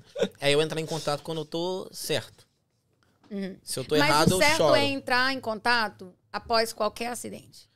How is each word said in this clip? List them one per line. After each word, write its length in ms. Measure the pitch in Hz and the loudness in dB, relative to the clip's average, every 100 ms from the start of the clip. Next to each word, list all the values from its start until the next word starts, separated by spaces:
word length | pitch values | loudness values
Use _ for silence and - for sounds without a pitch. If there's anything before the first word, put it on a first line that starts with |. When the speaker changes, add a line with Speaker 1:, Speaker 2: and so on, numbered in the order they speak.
| - 523 - - | -12 -4 -4 0
Speaker 1:
é 120 | 143 | 2
eu 100 | 143 | 2
entrar 180 | 156 156 | 2 -2
em 60 | 160 | -6
contato 380 | 160 151 147 | -4 -4 -4
quando 160 | - 160 | -6 -8
eu 60 | 139 | -6
tô 440 | 165 175 185 - | -6 -4 -6 -10
certo. 560 | - - 147 - _ _ _ _ _ _ _ _ _ _ | -12 -4 -4 -4 _ _ _ _ _ _ _ _ _ _
Speaker 2:
Uhum. 280 | 202 196 196 | -8 -8 -10
Speaker 1:
Se 160 | - - | -10 -8
eu 40 | |
tô 140 | 131 - | -2 2
Speaker 2:
Mas 100 | 294 | 4
Speaker 1:
errado, 280 | 156 165 185 | 6 4 4
Speaker 2:
o 40 | |
certo 120 | 247 | 4
Speaker 1:
eu 40 | 320 151 | 4 4
choro. 80 | 285 | 4
Speaker 2:
é 100 | 285 | 4
entrar 480 | 277 - 247 262 | -2 -2 0 0
em 80 | 269 | -2
contato 720 | 226 214 240 240 208 - 185 _ _ | -6 -4 0 0 0 -6 -20 _ _
após 400 | 208 - 226 226 | -10 0 0 0
qualquer 360 | - 214 214 240 | -2 -4 -4 -8
acidente. 640 | 240 214 202 - - - | -8 -10 -14 -18 -20 -20